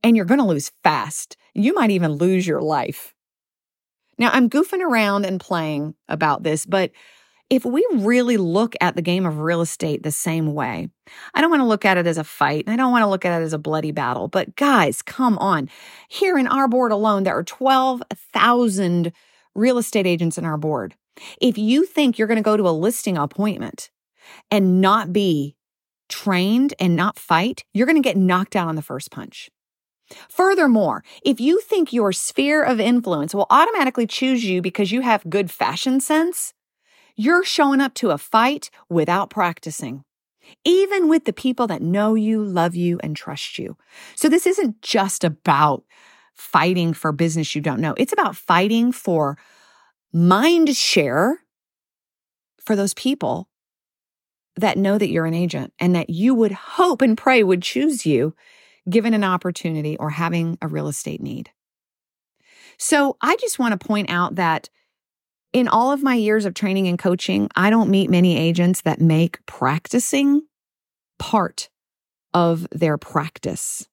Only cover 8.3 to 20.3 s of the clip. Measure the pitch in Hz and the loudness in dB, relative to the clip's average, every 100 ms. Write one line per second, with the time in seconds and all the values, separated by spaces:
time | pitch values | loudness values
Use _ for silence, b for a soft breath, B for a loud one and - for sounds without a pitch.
8.3 | 226 175 180 226 - 180 180 170 180 180 | 0 2 0 0 -2 -2 -2 -2 0 -2
9.3 | 151 160 170 165 - 160 147 156 151 175 | -2 -2 -2 -2 -4 -4 -4 -6 -6 -4
10.3 | 165 156 147 123 95 170 _ B B B | -2 -2 -2 -6 -6 -10 _ B B B
11.3 | - 320 311 247 214 202 180 170 160 151 | 0 2 2 2 2 2 2 0 -2 -6
12.3 | - 139 151 - 226 262 247 208 190 185 | -2 -2 -2 -4 0 2 2 2 0 -2
13.3 | 175 160 156 151 156 156 151 123 120 95 | -2 -2 -6 -4 -4 -4 -4 -4 -4 -4
14.3 | 190 - - 285 254 151 - - - 254 | -4 -6 -2 2 2 2 -2 -10 -2 0
15.3 | 208 196 165 135 B B B B - 381 | 0 0 -2 -4 B B B B -2 0
16.3 | 330 254 269 269 247 247 208 214 202 190 | 0 0 0 2 2 0 2 2 2 0
17.3 | 120 175 - 262 269 262 247 - 202 - | -2 -6 -2 2 2 2 -2 -8 -14 -8
18.3 | 220 220 240 240 190 185 175 170 b b | 0 2 4 2 0 0 0 -2 b b
19.3 | b b - 233 247 226 220 185 170 170 | b b -2 0 0 0 0 0 0 -2